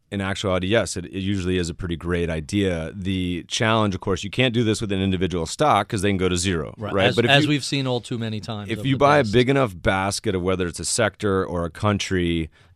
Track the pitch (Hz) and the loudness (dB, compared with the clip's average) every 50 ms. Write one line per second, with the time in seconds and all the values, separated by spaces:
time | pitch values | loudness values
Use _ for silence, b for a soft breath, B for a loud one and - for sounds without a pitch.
0 | _ - 101 98 95 95 98 - - 95 92 90 92 95 113 113 95 - - 98 | _ -8 -6 -4 -4 -4 -4 -2 -2 0 0 0 0 2 2 2 2 0 -4 -8
1 | 87 - 73 98 95 98 101 95 87 90 92 90 85 82 80 - 92 85 85 76 | -8 -8 -6 -4 -2 -2 -2 -2 0 0 0 0 0 -2 -4 -6 -6 -6 -6 -4
2 | 82 85 87 87 85 82 80 80 76 - 101 104 98 92 87 80 80 - - 104 | -4 -2 -2 0 0 -2 -4 -4 -4 -2 0 0 2 0 0 -2 -6 -8 -8 -6
3 | 87 98 95 92 90 90 87 80 - - - - 120 110 113 113 107 101 90 - | -4 -2 -2 0 0 -2 -2 -4 -6 -6 -2 0 2 2 2 2 2 0 0 -2
4 | - 101 92 - - 87 - 123 131 127 110 123 113 110 104 - 113 98 101 95 | -2 -2 -2 -2 -4 -4 -2 0 0 2 2 2 2 2 0 0 -2 -2 -2 0
5 | 95 98 92 87 92 82 90 85 80 - - - 151 143 113 101 104 - 117 95 | 0 0 0 0 0 0 -2 -2 -4 -4 -2 0 2 4 4 2 2 0 -2 -2
6 | 95 104 98 87 92 90 90 87 90 98 87 80 65 57 - - 104 98 - 98 | 0 0 2 2 2 2 0 0 0 0 0 -2 -4 -6 -10 -10 -6 -2 0 2
7 | 95 127 - 117 117 120 139 143 151 143 147 131 - - 147 139 131 131 123 117 | 2 2 2 2 4 4 4 4 4 2 0 -2 -2 -4 -4 -4 -2 -2 -4 -4
8 | - - 127 113 113 110 110 104 - 127 110 104 101 98 113 104 110 135 135 117 | -4 -6 -6 -6 -6 -6 -6 -8 -8 -8 -10 -8 -6 -6 -6 -2 0 0 4 6
9 | 143 139 151 147 123 104 101 123 123 127 139 139 131 104 90 82 - 110 95 95 | 6 6 6 6 4 4 4 4 6 6 4 2 2 0 -2 -2 -2 0 0 0
10 | 95 101 - - - 107 95 90 87 92 92 90 90 85 78 - 85 - - - | 0 -2 -2 -4 -2 -2 -2 0 0 0 0 0 -2 -2 -4 -6 -6 -2 0 0
11 | 110 101 - - 107 101 95 95 92 - 87 87 85 82 - - 107 104 104 95 | 0 0 0 -2 0 0 2 0 0 -2 -2 -4 -4 -4 -4 -2 0 2 2 0
12 | - - 95 90 87 85 82 82 80 - b b b b b | 0 0 0 0 2 2 0 0 -2 -4 b b b b b